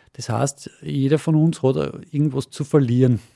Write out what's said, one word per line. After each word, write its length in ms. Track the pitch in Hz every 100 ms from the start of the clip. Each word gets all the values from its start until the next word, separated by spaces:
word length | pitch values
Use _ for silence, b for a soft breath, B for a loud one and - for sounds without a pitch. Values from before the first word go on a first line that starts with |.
| b
Das 180 | - 120
heißt, 400 | 113 139 - - -
jeder 360 | 151 143 135 151
von 180 | - 156
uns 280 | 160 -
hat 120 | 131 131 69 - -
irgendwas 380 | 143 147 131 -
zu 120 | -
verlieren. 560 | 143 147 123 123 127 113 b